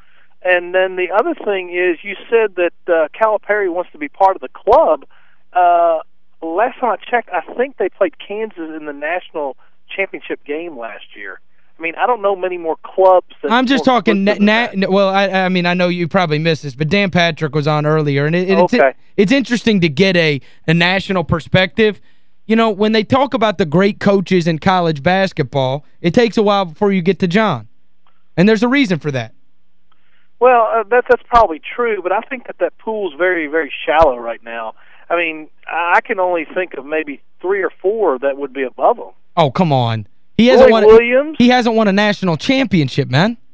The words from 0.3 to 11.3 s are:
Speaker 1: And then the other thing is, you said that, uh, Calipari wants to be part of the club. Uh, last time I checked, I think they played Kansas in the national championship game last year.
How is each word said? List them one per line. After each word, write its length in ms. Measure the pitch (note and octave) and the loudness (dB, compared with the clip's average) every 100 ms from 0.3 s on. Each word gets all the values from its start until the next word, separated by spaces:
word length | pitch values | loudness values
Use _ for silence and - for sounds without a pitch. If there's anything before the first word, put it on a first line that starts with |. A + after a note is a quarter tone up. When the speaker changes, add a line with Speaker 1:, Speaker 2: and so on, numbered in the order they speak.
| - | -8
Speaker 1:
And 320 | F#3 F3+ F3 | -2 0 0
then 220 | F#3 F#3 F#3 | -2 -2 -2
the 140 | F3+ | -2
other 240 | G3 D#4+ | -2 -2
thing 360 | D#4+ - F#3+ F3+ | -4 -4 -6 -6
is, 240 | F3+ F3+ D#3+ | -2 -2 -2
you 140 | G3 F#3+ - | -8 -14 -2
said 260 | A#3 G#3+ F#3 | 0 0 -2
that, 160 | F3 - - | -4 -4 -2
uh, 200 | E3 D3+ - | 0 -2 -2
Calipari 540 | A3 G#3 - G#3 G3 | -2 -2 -4 -4 -2
wants 180 | E3+ F3 | -4 -8
to 60 | D#3 | -10
be 100 | D3 | -12
part 280 | - G3 F#3 | 0 2 2
of 60 | |
the 60 | B2+ | -8
club. 560 | - - C4+ D4+ D3 - - - - - | -6 2 4 4 0 -6 -20 -20 -20 -6
Uh, 460 | F3+ F3 E3+ E3+ D#3+ - - - - | 0 2 4 2 0 -6 -18 -20 -14
last 360 | E3 E3+ B3 - | -8 -2 -4 -2
time 100 | A#3+ | -4
I 60 | F#3+ - | -6 -4
checked, 200 | A#3+ - | -6 -4
I 80 | F3+ - | -8 -6
think 220 | - C4+ - | -6 -6 -4
they 100 | F#3+ | -6
played 260 | - F#3 - | -6 -10 -12
Kansas 400 | - G#3 A3 F3+ D#3+ D#3 | -12 -10 -10 -10 -14 -12
in 100 | D3+ | -14
the 60 | |
national 640 | C#3+ D3+ F3+ - E3 C#3+ - - - - | -10 -8 -8 -10 -10 -10 -12 -20 -20 -14
championship 560 | - F#3+ D#3+ - D3 | -8 -8 -10 -12 -12
game 340 | - D3+ F3 C3+ | -10 -10 -10 -12
last 380 | A2+ G2 - G#2+ | -14 -16 -20 -18
year. 240 | G2+ | -16